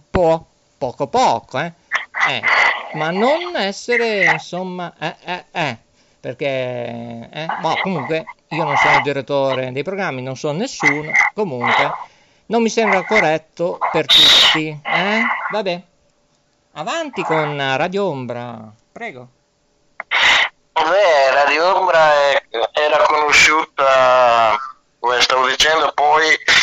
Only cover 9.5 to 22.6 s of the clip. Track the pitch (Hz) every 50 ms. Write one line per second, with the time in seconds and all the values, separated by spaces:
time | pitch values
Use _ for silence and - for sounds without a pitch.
9.5 | 131 127 131 127 127 139 147 190 196 190 190 170 135 127 127 131 131 - - 151
10.5 | 143 170 233 269 - - 151 160 147 151 151 156 - - - - - 202 214 180
11.5 | 131 123 120 123 - - 139 143 143 - - - _ _ _ _ _ _ _ -
12.5 | 196 233 226 226 - 233 226 202 196 185 175 - 220 214 185 151 156 156 - _
13.5 | _ - 170 180 - - - - - 160 151 - - - - - - - - -
14.5 | - 156 156 156 151 147 - - - 170 180 202 214 226 233 240 - - - -
15.5 | 190 208 208 185 175 175 - _ _ _ _ _ _ _ _ _ _ _ _ _
16.5 | _ _ _ _ - 147 156 214 285 339 320 285 226 196 175 - 160 156 151 151
17.5 | 147 143 139 135 135 131 160 185 185 196 202 185 143 131 127 120 123 120 120 120
18.5 | 117 113 110 110 107 _ _ _ - - 226 220 135 123 123 123 _ _ _ _
19.5 | _ _ _ _ _ _ _ _ _ - - - - - - - - - - -
20.5 | - _ _ _ - 160 156 156 175 196 208 175 156 143 135 131 131 139 143 139
21.5 | 143 151 170 180 196 - - 185 165 165 156 151 147 143 143 143 135 135 - _
22.5 | - 117